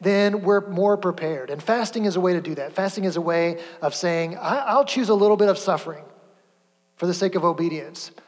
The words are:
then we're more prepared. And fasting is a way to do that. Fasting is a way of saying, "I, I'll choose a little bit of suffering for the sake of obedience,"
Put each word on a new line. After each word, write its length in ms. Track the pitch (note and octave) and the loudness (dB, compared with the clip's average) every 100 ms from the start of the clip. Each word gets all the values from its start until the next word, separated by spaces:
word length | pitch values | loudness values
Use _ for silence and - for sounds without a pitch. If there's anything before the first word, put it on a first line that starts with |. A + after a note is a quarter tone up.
then 400 | F#3 G3+ G3+ G3+ | 0 4 2 2
we're 260 | F#3 G3+ G3+ | 2 2 2
more 300 | F3+ G3+ G3+ | 0 2 2
prepared. 540 | F#3+ F3 D#3+ D3 C3 | 0 -2 -6 -6 -8
And 100 | D3 | -6
fasting 440 | F#3 A#3+ A3 A#3 G#3 | -2 -2 -2 -2 -2
is 100 | F3+ | 2
a 40 | |
way 140 | F3+ | 2
to 80 | F3 | 0
do 140 | D#3+ D#3 | -2 -8
that. 180 | C#3+ | -6
Fasting 300 | - G3 G#3 | -4 -4 -2
is 140 | F#3+ E3 | -2 -2
a 40 | |
way 400 | E3 E3+ E3+ E3+ - - | 0 2 0 -2 -12 -4
of 140 | D3+ | -4
saying, 420 | - F3+ E3 E3 - | -2 -2 -2 -4 -6
"I, 220 | D#3+ C4 | -4 -2
I'll 260 | C4 A#3+ | 2 2
choose 260 | C#4+ C4 A3 | 2 0 2
a 40 | |
little 240 | G#3 G#3 G#3 | 4 6 6
bit 120 | G#3 | 4
of 100 | G3 | 2
suffering 440 | - D#3 - D3+ - - _ _ _ _ _ _ _ _ | 0 -2 -4 -14 -18 -20 _ _ _ _ _ _ _ _
for 100 | F3 | -4
the 80 | |
sake 220 | F3+ G3 F#3 | 0 -2 2
of 100 | E3+ | 0
obedience," 640 | E3 E3+ D#3 C#3 - - - | 0 -2 -4 -10 -14 -16 -18